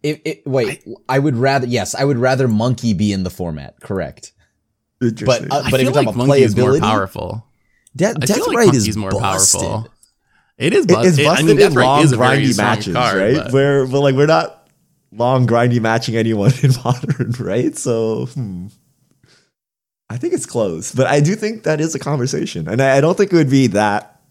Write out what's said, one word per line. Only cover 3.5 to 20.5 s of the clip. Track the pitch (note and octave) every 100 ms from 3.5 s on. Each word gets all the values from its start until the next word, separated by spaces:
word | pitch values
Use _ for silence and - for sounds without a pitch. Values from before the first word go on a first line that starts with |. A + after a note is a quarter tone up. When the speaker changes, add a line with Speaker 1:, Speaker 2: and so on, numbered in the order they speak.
| D#2 C2+ _
Speaker 1:
correct. | - F#2+ D2 - - _ _ _ _ _ _ _
Speaker 3:
Interesting. | B2 A2 - A#2+ C3+
Speaker 1:
But, | C#3
uh, | -
Speaker 2:
I |
Speaker 1:
but | C3
if |
Speaker 2:
feel |
Speaker 1:
you're | B2+
talking | D3 A#2
Speaker 2:
like | G#2+
Speaker 1:
about | C3
Speaker 2:
Monkey | C#3
is | B2 G#2
more | B2+
Speaker 1:
playability, | C#3
Speaker 2:
powerful. | G#2 G#2+ F#2+ - - A#2 - _ _ _ _
Speaker 1:
De-, | C3+ G3
Speaker 2:
I |
feel | -
like | -
Speaker 1:
Deathrite | D#4 A#4 - G#3+
is | C#3
Speaker 2:
Monkey's | G2+ G#2+
more | F#2+
Speaker 1:
busted. | G2 G2 F#2+ F#2+ -
Speaker 2:
powerful. | - G#2+ A2+ _ _ _ _ _ _ _
It | C3
is | F4 C4
Speaker 3:
It |
Speaker 2:
bu-, | F3
Speaker 3:
is | B2+ D3+
Speaker 2:
it, | D3
I |
Speaker 3:
busted | F3 D#3+
Speaker 2:
mean, | D3+
Speaker 3:
in | F#3+
Speaker 2:
Deathrite | D3
Speaker 3:
long, | B2+ C#3+
Speaker 2:
is | D3
a | A#2+
very | B2 C3+
Speaker 3:
grindy | C3+
Speaker 2:
strong | G#2+ G#2
Speaker 3:
matches, | A2 G#2
Speaker 2:
card, | F#2 A#2+ F#2+
Speaker 3:
right? | G2 D3
Speaker 2:
but | -
Speaker 3:
Where, | C3 C#3 C#3 C3
but, | C3+
like, | C#3+ C3
we're | D3
not | D#3+ E3 - _ _ _ _ _
long, | G#2 A#2+ C3 B2
grindy | A#2 B2 A#2+
matching | A2+ A2+ A#2 A2+
anyone | A2+ A2 G2+ B2+
<laughs> |
in | C#3 B2+
Modern, | A#2 B2+ - - G#2+ A#2+
right? | F#2 G#2+ B2 -
So, | - A2+ A2+ A2 B2+
hmm. | C3 A2 F#2 F#2+ _ _ _ _ _ _ _ _ _ _ _ _ _ _
I | A#2+
think | E4+
it's | F4+
close, | -